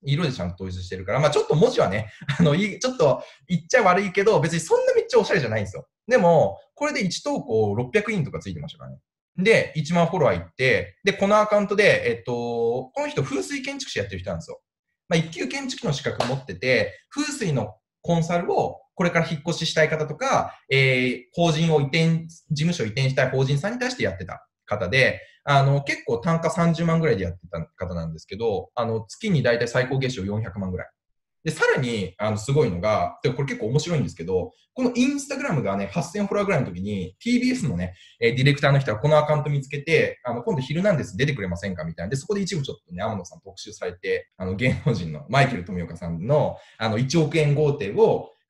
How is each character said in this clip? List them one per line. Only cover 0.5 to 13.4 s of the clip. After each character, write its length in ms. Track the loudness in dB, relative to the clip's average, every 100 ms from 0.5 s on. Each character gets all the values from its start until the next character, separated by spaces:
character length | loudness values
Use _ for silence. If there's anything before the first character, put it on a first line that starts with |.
統 160 | -6 -8
一 120 | -8
し 60 | -8
て 80 | -8
る 80 |
か 80 | -4
ら、 80 | 2
ま 80 | 2
あ 20 |
ち 80 | 2
ょ 40 |
っ 40 | 0
と 80 |
文 160 | 4 4
字 100 | 4
は 100 | 0
ね、 200 | 0 -6 -10
<laughs> 140 | -4 2
あ 40 |
の、 120 | 4
い-、 240 | 4 0 -2
ち 60 | -4
ょ 80 |
っ 20 | 2
と 260 | 2 2 -4 -16 -4
言 120 | -4
っ 80 | 2
ち 100 | 4
ゃ 60 |
悪 200 | 6 4
い 100 | 2
け 120 | 2
ど、 160 | 4 4
別 140 | 4
に 60 | 0
そ 140 | 2 2
ん 100 | 4
な 80 |
め 80 | 2
っ 40 | 4
ち 100 | 2
ゃ 20 |
お 60 |
し 60 | 4
ゃ 40 |
れ 60 | 2
じ 60 | 0
ゃ 40 |
な 80 | -2
い 20 |
ん 40 |
で 60 | -4
す 60 | -8
よ。 100 | -16 _ 0
で 80 | 4
も、 420 | 6 6 4 0 -14
こ 120 | -4 -2
れ 80 |
で 100 | -2
一 180 | -2 -4
投 200 | -4 -4
稿 320 | -2 0 2
六 180 | 0 0
百 200 | 0 0
い 20 |
い 40 | -2
ね 60 |
と 60 | -2
か 80 | -6
つ 100 | -10
い 60 |
て 60 | -10
ま 80 | -12
し 40 |
た 60 | -14
か 60 |
ら 60 | -18
ね。 60 | -18 _ _ _ -2
で、 360 | 4 4 2 -2
一 160 | 0
万 140 | 2 2
フ 100 | 2
ォ 40 |
ロ 60 | 2
ワ 60 |
ー 20 | 2
い 20 |
っ 140 | -4
て、 440 | -2 2 2 -2 -6
で、 80 | -2
こ 160 | 0 4
の 100 | 4
ア 80 | 4
カ 120 | 2
ウ 20 |
ン 80 | 2
ト 80 | 4
で、 320 | 4 4 2
え 120 | -4
っ 20 |
と、 100 | -4
こ 600 | -6 -4 -2 0 -2 -4 -6
の 100 | -4
人 140 | -4
風 200 | -4 -4